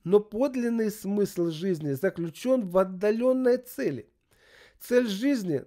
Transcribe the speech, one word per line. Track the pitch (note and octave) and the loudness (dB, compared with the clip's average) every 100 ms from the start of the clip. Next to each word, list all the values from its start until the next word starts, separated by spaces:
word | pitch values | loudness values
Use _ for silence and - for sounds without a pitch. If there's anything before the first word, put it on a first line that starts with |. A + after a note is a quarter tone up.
но | E3 G3+ | 2 2
подлинный | G#3 G#3+ C#4 B3+ A#3+ A#3 A3 | 2 0 0 0 -2 0 -2
смысл | G#3 F#3+ G3+ G3 F#3 E3+ | -2 -2 0 0 0 -2
жизни | D#3 F#3+ E3 D3+ | -2 -2 -2 -2
заключён | C3 F#3+ F3 E3+ - B3 C4 F#3+ | -2 -2 -2 -8 -4 0 0 2
в | F3+ | 2
отдалённой | F#3+ F#3 G#3 A3 B3+ C4 B3+ B3 | 0 0 0 2 2 2 2 2
цели. | - - A3+ B2+ - _ _ _ _ - - _ | -2 -6 -4 -4 -10 _ _ _ _ -20 -20 _
Цель | - B3 A#3+ | 0 2 2
жизни | G3 C4+ C4+ F#3 C#3+ | 0 0 0 0 -4